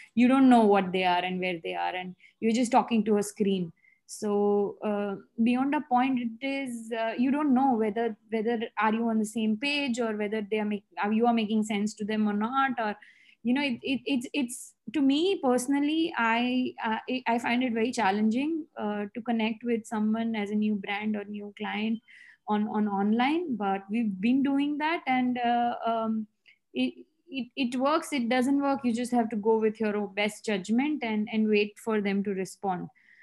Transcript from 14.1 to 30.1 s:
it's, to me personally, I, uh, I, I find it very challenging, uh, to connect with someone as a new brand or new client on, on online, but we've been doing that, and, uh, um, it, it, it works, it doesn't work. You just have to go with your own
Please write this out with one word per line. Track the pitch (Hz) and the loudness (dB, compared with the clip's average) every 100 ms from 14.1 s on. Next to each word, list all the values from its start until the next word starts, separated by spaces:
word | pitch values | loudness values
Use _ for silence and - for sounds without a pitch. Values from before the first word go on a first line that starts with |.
| 269 240 | -4 -2
it's, | 294 240 - - _ - | -4 -6 -8 -18 _ -6
to | 302 | 0
me | 269 285 370 370 | 2 2 0 0
personally, | 262 247 254 285 294 320 330 - | 2 0 0 0 0 0 -2 0
I, | 226 226 247 254 254 - | 0 2 0 0 -2 -4
uh, | 226 220 - | -4 -4 -4
I, | 254 233 | -6 -2
I | 233 | -2
find | 240 240 | 0 0
it | 262 | 0
very | 226 240 | 0 -2
challenging, | 247 190 208 220 233 302 320 311 226 | 2 2 2 2 2 -2 -4 -8 -6
uh, | 208 208 208 | -6 -4 -6
to | 240 | -8
connect | 233 226 220 220 | -4 0 -2 -2
with | 240 233 | -2 -4
someone | - 220 214 226 226 | -2 -2 0 0 -2
as | 220 202 | -4 -2
a | |
new | 214 214 208 | 0 0 -2
brand | 196 202 214 | -4 -6 -4
or | 208 | -4
new | 202 208 208 202 | -6 -10 -12 -10
client | 202 202 220 220 _ - - _ - | -6 -4 -2 -4 _ -20 -20 _ -2
on, | 208 214 | 0 0
on | 214 214 | 0 0
online, | 196 208 226 254 330 349 214 | 0 2 2 2 0 -2 -2
but | 196 196 196 | -2 -2 -4
we've | 226 220 185 | -2 -2 0
been | 233 269 | 0 2
doing | 277 277 285 294 | 2 0 0 -2
that, | 311 330 - | -2 -2 -2
and, | 254 247 247 | 0 0 0
uh, | 240 240 240 - 226 | 0 2 0 -2 -2
um, | 226 226 220 214 _ _ _ _ | -2 -2 -4 -6 _ _ _ _
it, | 254 254 - - _ - | -4 -4 -4 -20 _ -12
it, | 269 240 - | -10 -8 -4
it | 247 254 | -2 0
works, | 277 320 320 | 0 0 -2
it | 294 233 | -4 0
doesn't | 254 247 277 | 0 2 2
work. | 277 269 | 0 0
You | 247 | 0
just | 226 247 | -2 0
have | 240 220 | 0 0
to | 226 | 0
go | 214 220 | 2 2
with | 220 214 | 2 0
your | 214 208 | -2 -2
own | 202 | -4